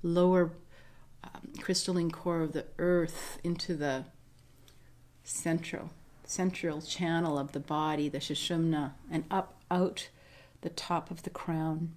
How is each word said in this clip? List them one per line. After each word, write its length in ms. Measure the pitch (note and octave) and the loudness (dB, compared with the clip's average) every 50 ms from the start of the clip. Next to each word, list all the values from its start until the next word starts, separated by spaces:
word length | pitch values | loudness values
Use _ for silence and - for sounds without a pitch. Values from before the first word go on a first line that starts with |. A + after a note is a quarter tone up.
lower, 500 | - E3+ E3+ F3 F3+ F3+ F#3 F3+ F3 E3+ F3 - - - - - - - - - - - - - - | 2 4 6 6 8 8 8 8 6 4 0 -8 -16 -20 -20 -20 -20 -20 -20 -20 -20 -20 -20 -18 -18
um, 300 | - - - - - - - | -16 -16 -14 -14 -12 -12 -8
crystalline 500 | - - F#3 F3+ - - F3+ F3+ E3+ E3 | -2 0 0 0 2 2 2 2 2 2
core 300 | D#3+ - - F3+ E3+ E3+ | -2 -2 -2 0 2 2
of 100 | D#3+ D3+ | 0 0
the 140 | D3 D#3 - - - - | -2 -4 -6 -6 -4 0
earth 580 | F3 F3 F3+ F3 E3 D#3+ - - - - - - - | 2 4 4 4 4 2 -4 -8 -10 -10 -10 -6 -2
into 320 | E3 E3+ - - - F3 | -2 -2 -2 -2 -4 -2
the 300 | D3 D3 C#3+ C3 C3 C3+ - - - - - - - - - - - - - - - - - - - - - - - - | 0 0 0 0 0 -4 -8 -16 -20 -20 -20 -20 -20 -20 -20 -20 -20 -20 -20 -20 -20 -20 -20 -20 -20 -20 -20 -20 -20 -12
central, 680 | - - - - E3 E3 E3 E3 - - - - E3 - - - - - - - | -10 -8 -4 0 2 0 0 0 -4 -6 -6 -8 -8 -12 -16 -20 -20 -20 -20 -10
central 560 | - - - F#3 F#3 F3+ - - E3+ D3+ D3+ | -8 -2 0 0 0 0 0 -2 -2 -2 -4
channel 560 | D#3 - - - F#3 E3 E3 E3 F3 E3 D3 | -6 -6 -4 -2 0 2 2 2 2 2 0
of 160 | C#3+ C#3 C#3+ - | 0 -2 -2 -6
the 60 | C#3+ | -8
body, 500 | D3 - D#3 D3+ D3+ D#3 D3+ D3 D3 D3 | -4 -2 0 0 2 2 2 2 0 0
the 80 | C#3 | -2
sushumna, 720 | - - - D3+ - - - F3 E3 E3 E3 D#3+ D3+ C#3+ C#3 C#3+ - - - | -4 -4 -4 -4 -4 -2 0 2 4 4 4 4 2 0 -2 -6 -12 -12 -4
and 140 | E3 D#3+ D#3 - | -4 -4 -2 0
up 300 | - F#3+ F#3+ - - - - - | 0 0 0 -2 -10 -20 -4 0
out 380 | F3 F3+ F3+ - - - - - - - - - - - - - - - | 2 4 4 2 0 -4 -12 -12 -16 -20 -20 -20 -20 -20 -20 -20 -20 -8
the 80 | - E3 | -8 -6
top 420 | E3 - - - F3 E3 - - | -6 -6 -4 -2 -2 -2 -2 -4
of 120 | F3+ E3 - | -12 -8 -8
the 60 | F3 | -10
crown. 640 | - - - - E3 D#3+ D#3 D#3+ D#3 D#3+ E3 E3 D#3+ | -8 -6 -4 -2 0 0 2 0 0 0 -2 -4 -6